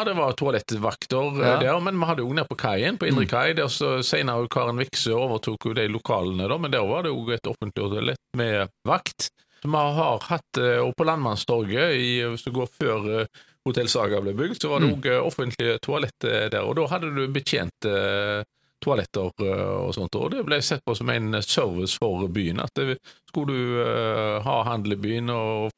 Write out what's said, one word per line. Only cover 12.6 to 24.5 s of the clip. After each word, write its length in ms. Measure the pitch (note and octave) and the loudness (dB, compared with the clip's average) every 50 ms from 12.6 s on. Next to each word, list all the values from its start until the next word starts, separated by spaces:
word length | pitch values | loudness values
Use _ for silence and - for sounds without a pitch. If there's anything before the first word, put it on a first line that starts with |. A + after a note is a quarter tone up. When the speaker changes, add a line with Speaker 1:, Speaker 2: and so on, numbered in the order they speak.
| B2+ A#2+ - - | -2 -2 -2 -2
Speaker 1:
før, 320 | D#3 B2+ A2 G#2+ G#2 G#2+ A2 A2+ | 0 0 2 0 0 0 0 0
eh, 40 | A2+ - _ - - _ _ _ - | 0 -2 _ -16 -20 _ _ _ -4
Hotell 220 | C3 B2 B2 B2 A#2 | -2 0 0 2 2
Saga 320 | - B2+ G#2+ G2+ G#2 G2+ | 2 2 2 2 2 0
ble 100 | G2+ G2 G2 G#2+ | 0 0 -2 -2
bygd, 240 | C#3+ F3+ A#3+ - | -2 -2 -2 -4
så 80 | - D3+ | -2 0
var 100 | D3 C#3 | 2 2
det 80 | D#3+ C#3 | 2 2
Speaker 2:
Mm. 120 | G2 - | 2 0
Speaker 1:
også, 100 | B2 C3 | 0 0
eh, 140 | B2+ B2+ - | 2 2 2
offentlige 540 | F#3 - - C3 B2 A#2+ - A#2+ A#2 A#2 A2+ | 0 -2 -2 -4 -4 -2 -2 0 0 0 0
toalett, 420 | - - C#3 D3+ C#3+ B2 - - - | -2 -2 -2 -2 -2 -4 -6 -4 -2
eh, 240 | A2+ A2+ G#2+ G#2+ G#2+ | 0 0 0 0 0
der, 120 | G#2+ G#2 | 0 -2
og 140 | G2 G#2 B2 | 0 0 0
da 120 | D#3 D#3+ C#3+ | 0 0 0
hadde 240 | F3+ F#3 E3 D#3 C#3+ | 0 -2 -2 -2 -2
du 140 | C#3 C3+ C3 | -2 -2 0
betjent, 560 | C#3 C#3+ C#3 - - C3 F2+ F2 - - - | -2 -2 -2 0 0 0 0 -2 -6 -4 -2
eh, 580 | G#2+ G2+ G2 G2 G2 G2 G2+ G2+ G#2 G#2 G#2 G#2 - _ _ _ _ _ - - | 0 0 2 2 2 0 0 0 0 -2 -2 -4 -6 _ _ _ _ _ -6 -2
toaletter, 460 | C#3+ C#3 A2+ F#2+ - - G#2 F#2+ F2+ - - | 0 0 0 0 -2 -2 -2 -2 -2 -2 -2
eh, 460 | G2+ G2 F#2+ F#2+ F#2+ F#2+ F#2+ F#2+ F#2 F2+ | -2 0 0 0 0 -2 -2 -2 -2 -2
og 80 | F#2 | -4
sånt, 180 | G#2 G2 E2+ - | -4 -4 -4 -2
og 140 | G#2 A#2+ D3+ | -2 -2 -2
det 160 | G#3 C#4 G#3+ | -2 -2 -2
ble 160 | - D#3 C#3+ | 0 0 0
sett 220 | C3 - D#3+ C3+ - | 0 0 -2 -2 -2
på 100 | - A#2 | -4 -4
som 140 | G2+ A#2+ A#2+ | -2 0 -2
en 320 | B2 A#2 A2 G#2+ A2 G#2 | 0 0 0 0 -2 -2
service 560 | G2+ - - - C#3 G#2 F2 F2 F#2 F#2+ - - | 0 0 0 2 2 0 0 -2 -2 -2 -2 0
for 300 | - A2+ F#2 F2+ G2 F#2 | 0 0 0 0 -2 -2
byen, 320 | F2 G#2 G2 E2+ E2+ - | 0 0 0 0 0 -2
at 100 | - - - | -4 -4 -2
det, 240 | - C#3 C3+ B2+ - _ - - _ _ _ | -2 -2 -2 -2 -4 _ -18 -20 _ _ _
skulle 200 | - D3 D3 C#3+ | -4 -4 -2 0
du, 340 | C#3 B2+ B2 B2 A#2+ A#2+ | 0 0 0 0 0 0
eh, 580 | A#2+ A#2+ A#2 A#2 A2+ A2+ A2 A2 A2 G#2+ G#2 G#2 G#2 | 0 0 0 0 0 0 0 0 0 0 0 -2 0
ha 200 | C3+ | 0